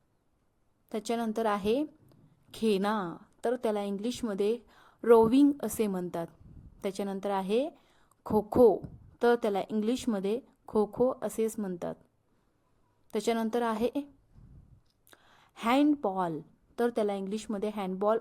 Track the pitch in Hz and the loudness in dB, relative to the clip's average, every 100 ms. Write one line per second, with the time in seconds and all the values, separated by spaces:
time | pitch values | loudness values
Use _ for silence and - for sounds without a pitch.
0 | _ _ _ _ _ _ _ _ _ 220 | _ _ _ _ _ _ _ _ _ -10
1 | 208 233 226 214 226 208 202 247 302 - | -4 -4 -4 -2 0 0 2 0 0 -8
2 | _ - _ _ _ - 220 196 202 220 | _ -20 _ _ _ -4 0 2 2 -2
3 | 180 165 - _ 233 247 233 208 202 202 | -4 -8 -16 _ -4 -2 0 -2 -2 -4
4 | 220 240 233 196 202 233 - - - _ | -6 -6 -4 -2 -2 -2 -6 -20 -20 _
5 | 220 233 226 262 285 285 220 - 214 185 | 6 8 8 6 6 4 -4 -2 -2 -2
6 | 180 170 170 - - - - - 202 190 | -6 -6 -8 -12 -20 -20 -20 -10 -8 -6
7 | 202 196 202 196 190 220 294 - _ _ | -6 -6 -4 -4 -2 -2 -2 -6 _ _
8 | _ _ - 214 208 - 240 180 - - | _ _ -2 -2 2 6 6 6 -2 -16
9 | - - 240 240 226 196 - 214 214 254 | -20 -2 2 2 0 -2 -2 -2 -2 -2
10 | - 208 185 226 - _ - 220 208 - | -2 -4 -2 -4 -6 _ -4 -2 0 0
11 | 247 254 214 220 220 220 202 175 165 - | 0 0 -6 -4 -4 -4 -8 -8 -8 -10
12 | _ _ _ _ _ _ _ _ _ _ | _ _ _ _ _ _ _ _ _ _
13 | _ 220 214 226 220 240 233 214 240 285 | _ -6 -2 -2 -2 -2 -2 -2 -2 -4
14 | 285 - _ - - - - - _ _ | -8 -12 _ -20 -20 -20 -20 -20 _ _
15 | _ - _ _ _ - 220 262 294 285 | _ -20 _ _ _ -6 0 2 4 2
16 | 208 190 175 156 - _ _ - 240 233 | -2 -2 -4 -4 -12 _ _ -4 -2 0
17 | 208 196 190 214 - 208 208 214 190 185 | -2 -4 -6 -8 -8 -6 -6 -6 -6 -2
18 | 208 220 | 0 0